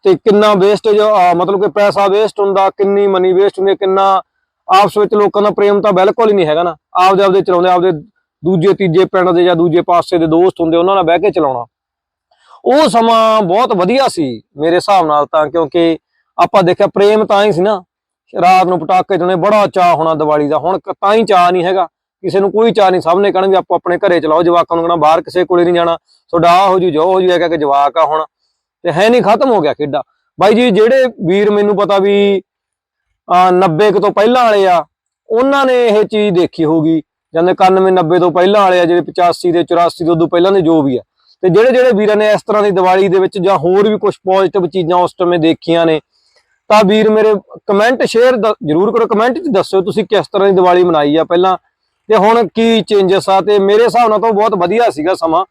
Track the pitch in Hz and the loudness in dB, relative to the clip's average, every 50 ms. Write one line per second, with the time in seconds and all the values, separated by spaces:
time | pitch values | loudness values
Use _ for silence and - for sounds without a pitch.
0 | _ 196 185 143 _ 226 202 208 214 214 208 190 185 202 214 196 - 226 208 214 | _ 0 0 2 _ 2 2 4 4 2 2 2 2 0 0 0 0 0 0 2
1 | 208 214 214 202 180 180 175 175 180 175 196 185 202 196 143 208 202 202 - 202 | 2 2 2 2 2 2 2 0 -2 -2 -2 -2 -2 -4 0 0 0 0 0 0
2 | 196 196 190 208 220 202 - - 202 196 196 196 196 196 - - 202 196 202 202 | -2 0 0 0 -2 -2 -2 -4 -2 -2 0 0 0 -2 -2 -2 -2 0 0 0
3 | 202 202 196 185 180 185 185 180 196 202 - - 190 196 190 - 202 190 190 196 | 0 0 0 0 0 0 2 2 0 0 -2 -2 -2 -2 -2 -2 -2 -2 -2 0
4 | 196 196 190 185 - _ _ _ _ _ _ _ _ - 185 190 208 190 - 214 | 0 0 0 -2 -4 _ _ _ _ _ _ _ _ 0 2 2 2 2 0 -2
5 | 208 185 - 208 208 196 - 208 202 208 175 - 208 202 202 202 185 214 196 180 | -2 0 0 0 0 0 0 0 -2 -2 0 0 0 0 0 0 0 0 0 2
6 | 185 208 - - 233 220 208 196 175 151 151 160 175 175 160 _ _ _ _ 175 | 0 0 0 0 0 0 2 0 0 0 -2 -2 -2 -4 -6 _ _ _ _ 0
7 | 185 190 196 190 202 196 185 196 180 - 180 175 175 185 180 180 175 185 170 151 | 2 2 2 2 0 0 0 0 0 0 -2 0 0 0 0 0 0 -2 -4 -4
8 | 147 _ _ _ _ _ _ _ - 165 190 175 156 202 185 - 202 185 156 185 | -10 _ _ _ _ _ _ _ -4 -2 -2 0 0 0 0 0 -2 0 0 0
9 | 190 180 - 190 180 180 180 175 175 180 175 160 170 175 151 175 165 - 180 175 | 0 0 0 -2 0 0 0 2 2 2 2 0 0 0 0 -2 0 0 0 -2
10 | 156 - 185 170 165 160 160 165 175 185 - - 170 160 160 170 175 190 196 196 | 0 -2 -2 -2 0 0 2 2 2 0 0 -2 -4 -2 0 0 0 0 0 0
11 | 180 160 170 165 170 208 - 185 160 139 131 120 120 - _ _ _ _ _ _ | 0 0 2 2 2 0 0 0 -2 -2 -4 -6 -10 -14 _ _ _ _ _ _
12 | _ _ _ _ _ _ _ _ _ _ - - - - 247 294 311 262 175 233 | _ _ _ _ _ _ _ _ _ _ -20 -6 -2 0 2 2 2 2 2 0
13 | 226 226 226 226 220 220 220 220 208 170 175 208 247 233 226 180 180 180 240 269 | 2 2 2 2 2 0 0 0 0 0 0 -2 0 -2 -2 -2 0 0 0 0
14 | 269 233 - - 156 131 120 107 _ _ _ 143 147 165 170 180 - - 202 190 | -2 -2 -4 -4 -6 -6 -6 -12 _ _ _ -6 -4 -2 -2 -2 0 0 0 0
15 | 170 156 151 147 143 139 - 160 151 147 139 170 165 139 - 175 170 165 160 - | 2 0 0 0 -2 0 -2 -2 -2 -2 -2 -4 -4 -2 -2 -2 0 0 -2 -4
16 | _ _ _ _ _ _ _ - 175 175 - 202 190 175 180 - 202 190 _ 190 | _ _ _ _ _ _ _ -2 -2 0 2 0 2 2 0 0 -2 -2 _ 0
17 | 202 202 214 214 220 - 214 196 208 214 185 160 185 208 214 180 180 _ _ _ | 2 2 2 0 0 0 0 0 0 0 0 0 -2 -2 -2 -4 -8 _ _ _
18 | _ _ _ _ _ _ - 196 180 180 185 185 185 180 185 170 156 147 190 185 | _ _ _ _ _ _ -8 -2 2 2 4 4 2 2 -2 -4 -2 0 0 0
19 | 180 - 202 170 175 180 190 175 165 208 214 214 202 185 - 190 180 175 170 147 | 0 0 -4 -2 -2 -2 -2 -2 0 0 0 0 0 -2 -2 0 0 0 0 0
20 | 160 160 160 147 156 151 151 151 147 143 151 147 135 170 190 175 _ 196 180 _ | -2 -4 -2 -2 -2 -2 -2 -2 -2 -2 -4 -4 -4 -4 -6 -6 _ -12 -12 _
21 | - 196 214 226 226 220 202 180 175 175 180 185 170 180 190 190 175 165 _ _ | -2 0 0 0 0 0 2 2 2 2 0 0 -2 -2 -2 -2 -4 -6 _ _
22 | _ _ _ _ - 185 156 196 196 196 - 208 226 233 208 214 202 185 185 180 | _ _ _ _ -10 -4 -2 -2 -2 0 0 0 0 0 2 2 0 2 0 0
23 | - 160 175 190 202 202 165 185 190 196 190 185 165 _ 180 170 _ 175 175 175 | -2 0 0 0 0 0 0 -2 0 0 0 0 0 _ -6 -4 _ -4 -4 -2
24 | - 196 175 165 143 160 156 165 175 175 170 170 165 _ 170 165 165 170 175 165 | 0 0 0 0 0 0 0 0 2 2 0 0 0 _ -2 -4 -2 -2 -2 0
25 | 151 151 160 170 156 - - 180 175 156 180 175 175 175 175 175 170 165 - - | 2 2 2 0 -2 -4 -4 -4 -2 0 0 0 0 0 0 0 0 -2 -4 -6
26 | _ _ _ _ _ _ - 170 165 170 170 185 196 196 185 190 175 185 147 151 | _ _ _ _ _ _ -2 0 2 4 4 4 2 2 0 0 0 -2 -2 0
27 | 160 185 190 190 185 185 175 170 175 170 165 160 151 143 139 143 143 143 - 165 | 0 0 0 0 0 0 0 0 -2 -2 -2 -2 -2 -2 0 0 0 0 0 0
28 | 160 143 156 156 156 - _ _ _ _ _ _ _ _ _ _ _ 175 147 165 | 0 0 -2 -4 -6 -8 _ _ _ _ _ _ _ _ _ _ _ -6 -2 0
29 | 196 226 240 254 185 190 220 269 302 269 233 202 151 151 127 _ 151 143 139 143 | 2 2 2 2 2 0 0 0 0 0 0 0 0 -2 -4 _ -6 -6 -6 -8
30 | 127 _ _ _ _ _ _ - 175 202 202 214 247 247 196 415 427 466 523 539 | -8 _ _ _ _ _ _ 0 0 2 2 2 2 2 2 2 2 2 2 0
31 | 262 254 - - - 160 185 202 208 214 208 208 202 208 208 180 202 190 202 196 | 0 -2 -4 -6 -4 -2 0 0 0 0 0 0 0 -2 0 -2 -2 -2 0 0
32 | 190 202 202 202 202 202 196 190 - _ _ _ _ _ _ _ _ _ _ _ | 0 0 0 0 0 0 -2 -4 -6 _ _ _ _ _ _ _ _ _ _ _
33 | _ _ _ _ _ - 175 180 185 185 180 180 185 185 156 156 208 214 180 202 | _ _ _ _ _ -2 2 2 2 4 2 2 2 0 0 0 0 0 0 0
34 | 202 208 - 208 208 226 247 254 240 226 214 202 196 185 180 165 151 _ _ _ | -2 -2 0 0 0 0 2 2 0 2 2 2 2 2 0 0 -2 _ _ _
35 | _ _ _ _ _ _ 226 226 254 269 277 277 269 262 254 247 240 233 202 214 | _ _ _ _ _ _ -2 -2 0 0 0 0 0 0 0 0 0 0 0 0
36 | 208 - - 214 208 208 180 175 175 147 - - 165 147 160 165 151 160 165 160 | 0 -2 -2 -2 -2 0 0 0 -2 -2 -2 -4 -2 0 0 0 0 0 -2 -2
37 | - _ _ _ _ _ - 165 170 180 185 - 190 185 190 190 190 190 190 185 | -4 _ _ _ _ _ -4 -2 -2 -2 0 2 2 2 2 2 2 2 2 0
38 | 175 156 170 180 170 180 156 180 180 190 202 214 196 185 180 180 175 165 175 175 | 0 0 0 0 0 0 0 2 0 2 2 2 2 2 2 0 0 0 0 -2
39 | 151 - - - 175 175 160 - - 175 165 170 165 - 175 170 175 165 - - | -2 -4 -4 -2 0 0 -2 -2 -4 -2 0 0 -2 0 0 0 0 0 -2 -4
40 | 170 156 170 160 170 151 180 175 175 190 196 196 165 156 165 160 143 139 127 120 | -2 -2 0 0 -2 -2 0 0 0 2 0 0 2 2 0 2 0 0 -4 -6
41 | - _ _ _ _ _ _ _ - 185 165 208 226 262 240 254 247 254 233 196 | -8 _ _ _ _ _ _ _ -2 0 2 2 2 2 2 2 2 2 0 0
42 | 214 208 214 208 214 214 214 190 - - 208 214 202 208 185 185 180 185 185 190 | 0 0 0 0 0 0 0 -2 -2 -2 -2 0 0 0 0 0 0 2 2 2
43 | 196 196 175 190 185 185 - 208 175 190 196 165 139 175 185 196 208 220 214 196 | 0 0 0 0 -2 -2 -4 -4 -2 -2 -2 0 0 0 0 2 0 0 -2 -2
44 | 214 202 175 _ _ 185 185 190 196 180 - 202 175 156 147 190 175 156 180 180 | -4 -4 -6 _ _ -2 0 0 0 0 -2 -4 -4 -4 -4 -4 -2 0 0 0
45 | 180 160 - _ 185 175 175 175 156 165 156 - - - 165 170 165 165 160 147 | 0 -2 -2 _ -2 -2 -2 0 0 -2 -2 -2 -4 -2 -2 0 0 0 -2 -2
46 | _ _ _ _ _ _ _ _ _ _ _ _ _ _ 214 214 220 185 208 220 | _ _ _ _ _ _ _ _ _ _ _ _ _ _ 2 2 4 2 2 2
47 | 220 220 214 214 220 220 214 196 - _ - - _ - 202 196 208 240 269 233 | 2 2 2 2 2 0 0 -2 -4 _ -20 -16 _ -2 -2 0 0 0 0 -2
48 | 302 - - 226 240 254 254 233 202 220 208 _ - 151 151 165 196 226 226 240 | -4 -2 0 2 2 2 2 0 -2 -2 -4 _ -4 -4 -2 0 0 0 0 -2
49 | 226 170 151 202 226 247 247 311 370 320 214 190 165 - - 196 180 202 139 180 | -2 0 0 -2 0 -2 -2 -4 -6 -2 -2 -2 -2 0 -2 -2 -2 -2 -4 -4
50 | 202 - 220 196 156 - - 202 196 202 190 180 180 180 180 180 180 180 170 151 | -4 -2 -2 -2 -2 -2 -4 -2 0 2 2 2 2 2 2 2 2 2 0 0
51 | 147 147 147 160 160 - 170 175 185 190 185 175 _ _ _ _ _ _ _ _ | 0 0 0 0 0 0 0 0 0 0 -2 -4 _ _ _ _ _ _ _ _
52 | _ - 214 208 185 214 226 233 233 170 _ 226 226 226 226 220 190 - 214 202 | _ -2 0 2 2 2 2 2 0 -2 _ -2 0 0 0 0 -2 0 0 0
53 | 196 180 190 190 147 - 190 190 180 208 208 202 196 196 208 214 240 233 170 233 | 2 2 0 -2 0 0 -2 0 0 0 0 0 2 2 2 2 2 2 2 0
54 | 240 226 214 214 202 233 220 196 214 226 220 190 170 175 202 226 240 220 - 147 | 0 2 0 0 0 -2 0 0 -2 -2 -2 -2 -2 -2 0 0 0 -2 -2 -4
55 | 151 170 185 - 165 165 160 170 190 _ | -4 -4 -4 -4 -4 -2 -2 -2 -4 _